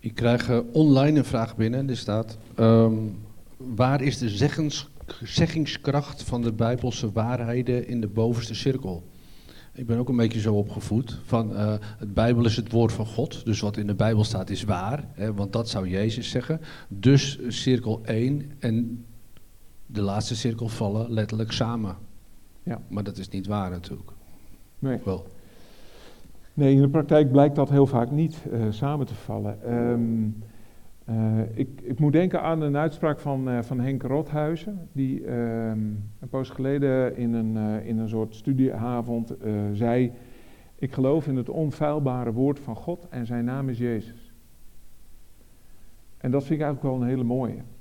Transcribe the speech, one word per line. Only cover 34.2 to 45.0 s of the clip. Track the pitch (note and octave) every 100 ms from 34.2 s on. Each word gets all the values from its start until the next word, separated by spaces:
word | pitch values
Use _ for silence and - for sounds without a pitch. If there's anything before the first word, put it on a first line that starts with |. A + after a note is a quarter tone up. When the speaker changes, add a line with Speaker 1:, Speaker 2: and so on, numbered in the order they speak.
| D3+ D3+ D3+ E3 - G3+ E3+
Speaker 2:
die, | C#3 C3 C3+
ehm, | - A#2+ A#2 A2+ A2+ A2 G#2+ G#2 G#2 -
een | C3
poos | C3+ C3
geleden | - C3+ C#3+ C#3 C3 B2+ -
in | A#2+
een, | A#2 A2 A2
eh, | G#2+ G#2+ G#2
in | A2+
een | A2+
soort | A2 A2
studieavond, | - - C3 C3 - A#2+ A#2+ A#2 A#2 A2+ -
eh, | A2 G#2 G#2
zei: | G#2 A#2 A#2+ B2 - - - - - -
"Ik | - C3
geloof | - C3 D#3 D3
in | C3
het | A#2
onfeilbare | - D#3 - D3+ D3+ C3+ B2+ A#2+
woord | A2+ C3+ C#3+
van | - G#2+
God | - F3 -
en | B2+ A#2
zijn | A#2+
naam | A#2+ C3+ C3+
is | A#2+
Jezus." | A#2+ A2+ F#2 - - - - - - - - -